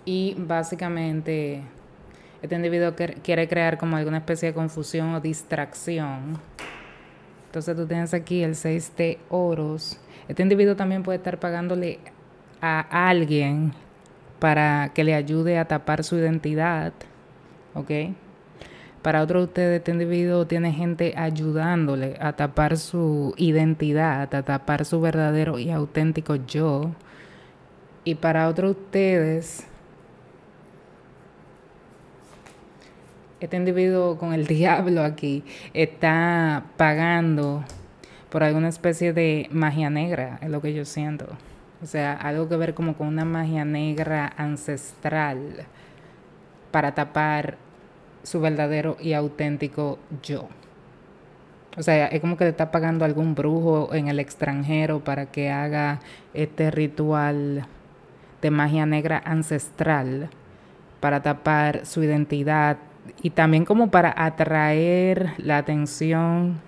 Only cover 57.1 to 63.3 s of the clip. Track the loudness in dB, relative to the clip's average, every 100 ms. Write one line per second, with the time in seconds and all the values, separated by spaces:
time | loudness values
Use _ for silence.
57.1 | 2 0 0 -2 -4 -8 -18 -20 -20 -20
58.1 | -20 -20 -4 0 2 2 2 2 0 0
59.1 | -2 0 -2 0 -4 -4 -4 0 2 0
60.1 | -4 -8 -14 -20 -20 -20 -20 -20 -4 0
61.1 | 0 0 0 2 2 2 0 -4 0 2
62.1 | 2 0 0 2 4 2 0 -6 -20 -20
63.1 | -6 -2